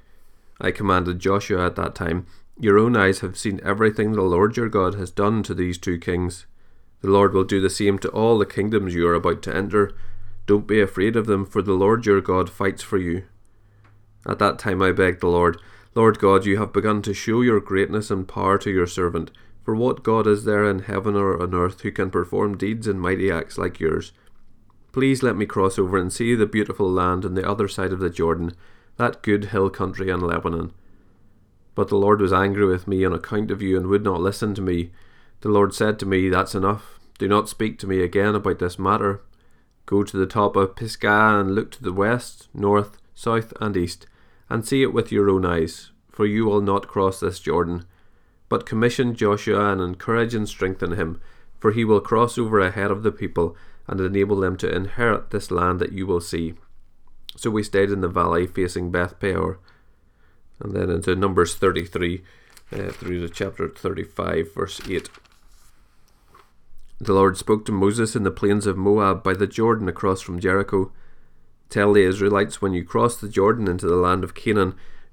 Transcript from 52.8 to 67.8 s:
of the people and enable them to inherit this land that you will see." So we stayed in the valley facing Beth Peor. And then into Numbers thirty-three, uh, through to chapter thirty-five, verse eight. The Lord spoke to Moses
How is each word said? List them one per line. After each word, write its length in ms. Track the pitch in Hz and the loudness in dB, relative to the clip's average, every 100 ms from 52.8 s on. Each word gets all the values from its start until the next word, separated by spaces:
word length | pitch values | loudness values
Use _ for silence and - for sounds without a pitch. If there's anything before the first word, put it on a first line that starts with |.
| 101 | -2
of 140 | 101 | -2
the 80 | 110 | -2
people 440 | - 98 - 82 - - - - | -4 -4 -2 -2 -4 -18 -16 -8
and 140 | 95 | -4
enable 380 | 92 98 98 98 | 0 0 2 2
them 180 | 92 92 | 0 -2
to 160 | - | -2
inherit 560 | 85 - - 117 101 - | -2 -4 0 0 0 -2
this 220 | 104 - | -6 -4
land 280 | 87 90 90 | -2 0 0
that 120 | - | -2
you 160 | 95 95 | -4 -2
will 140 | 87 | -2
see." 340 | 87 85 82 82 - - - - - - - - | -2 -6 -6 -8 -18 -20 -20 -20 -20 -20 -18 -8
So 160 | 117 | -4
we 100 | 107 | -2
stayed 300 | 101 98 98 | 0 2 2
in 100 | 98 | 0
the 60 | 90 | 0
valley 400 | 90 87 85 92 | 0 2 0 -2
facing 420 | 95 90 90 90 | -2 -4 -4 -4
Beth 300 | 90 87 - | -2 -4 -4
Peor. 400 | 101 90 87 90 _ _ _ _ _ _ _ _ - - | -4 -2 -4 -6 _ _ _ _ _ _ _ _ -20 -14
And 140 | 104 | -8
then 160 | 98 90 | -4 -2
into 260 | 87 92 90 | -2 0 0
Numbers 400 | 98 90 85 - | 2 2 2 2
thirty-three, 680 | 95 85 85 90 87 90 - - _ - - | 0 0 -4 -4 -4 -6 -12 -20 _ -20 -14
uh, 180 | 104 98 | -10 -10
through 300 | - 90 90 | -10 -8 -6
to 100 | 85 | -8
chapter 400 | - 98 - 85 | -8 -8 -6 -8
thirty-five, 840 | - 92 92 92 - 87 82 82 | -6 -8 -6 -8 -6 -4 -2 -4
verse 280 | 87 - - - | -6 -8 -8 -6
eight. 200 | 87 - - _ _ - - - - _ _ - _ _ - _ _ - - - - | -6 -8 -18 _ _ -20 -20 -20 -20 _ _ -20 _ _ -20 _ _ -16 -16 -14 -6
The 140 | - | 2
Lord 240 | 95 98 92 | 4 4 2
spoke 260 | - 107 - | 0 0 0
to 60 | |
Moses 440 | 101 | 2